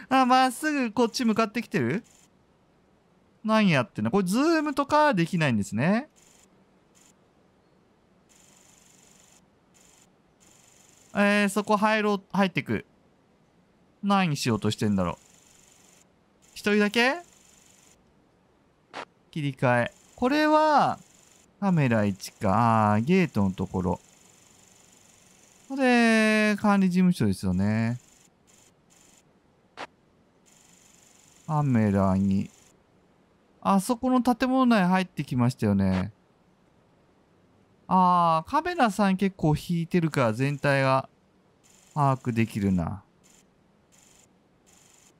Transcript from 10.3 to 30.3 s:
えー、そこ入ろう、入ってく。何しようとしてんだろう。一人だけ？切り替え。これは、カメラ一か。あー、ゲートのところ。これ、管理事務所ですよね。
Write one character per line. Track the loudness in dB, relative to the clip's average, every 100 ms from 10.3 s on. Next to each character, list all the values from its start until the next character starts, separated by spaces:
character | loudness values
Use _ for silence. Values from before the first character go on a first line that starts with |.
| _ _ _ _ _ _ _ _
え | -2 0 2
ー、 | 0
そ | -2
こ | -2 0
入 | 0 0
ろ | -2
う、 | -4 -4
入 | -2 -2
っ |
て | -2
く。 | -4 -6 -6 _ _ _ _ _ _ _ _ _ _ _
何 | -2 0 0 -2
し | -2
よ | -2
う |
と | -2
し | -2
て | -2
ん | 0
だ |
ろ | -2
う。 | -6 -16 _ _ _ _ _ _ _ _ _ _ _ _
一 | -8 -2
人 | 0
だ | 0
け？ | 0 0 -2 -8 _ _ _ _ _ _ _ _ _ _ _ _ _ _ _ _ -18 -18 _ _
切 | -8
り | -6
替 | -2 0 2
え。 | 0 -8 _ -6
こ | -2
れ | 0 2
は、 | 2 4 2 2 -2 -12 _ _ _ _ _
カ | 0
メ | 2 2
ラ | 2
一 | 0 -4 -10
か。 | -6 -2 2 2 2 2
あ | 2
ー、 |
ゲ | 2 2
ー | 0
ト | 0
の | -2
と | -2 -6
こ | -4
ろ。 | -4 -4 -10 _ _ _ _ _ _ _ _ _ _ _ _ _ _ _ -10
こ | -2
れ、 | 2 2 2 2 2 2 0 0
管 | 0 2
理 | 2
事 |
務 | 2 2
所 | 2
で | 0
す | -2 -2
よ |
ね。 | -2 0 0 -2 -6 -12 _ _ _ _ _ _ _ _ _ _ _ _ _ _ _ _ -20 -20 _ _ _ _